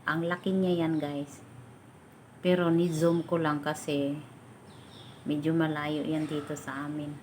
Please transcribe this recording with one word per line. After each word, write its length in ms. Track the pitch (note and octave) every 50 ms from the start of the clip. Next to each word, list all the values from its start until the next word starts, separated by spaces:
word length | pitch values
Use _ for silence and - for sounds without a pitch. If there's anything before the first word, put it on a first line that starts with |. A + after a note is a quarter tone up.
| -
Ang 240 | - D3+ E3 E3+ E3+
laki 240 | F3 F3 - F#3+
niya 320 | F#3+ F#3+ F#3 F3+ F3+ E3+ E3
yan, 160 | D#3+ D#3+ D#3
guys. 400 | D3 C#3+ C#3+ C#3+ C#3+ C#3+ - - - - - - - - - - - - - - - - - - - - - - -
Pero 240 | F3+ F3+ F3+ F3 E3+
ni-zoom 560 | E3 E3+ F3 F3 D#3+ D#3 E3 E3+ E3+ E3+ D#3+
ko 160 | - E3+ E3
lang 240 | D#3+ D3+ D3 D3 C#3+
kasi 560 | D3+ D3+ - - - D3 C#3+ C#3 C#3 C#3+ D3+ - - - - - - - - - - - - - - - - - - - - -
medyo 320 | - D3 D3 D3 D#3+ E3
malayo 480 | E3 D#3+ D#3 D3+ D3 D3 D3+ D3+ D3+ C#3+
yan 240 | - D#3 D#3 D#3 D3
dito 240 | D#3 D3 C#3+ - D3+ C#3+
sa 240 | - C#3 C3 C#3 D3
amin. 240 | D3 D3+ D3+ D3 D3 D3 C#3+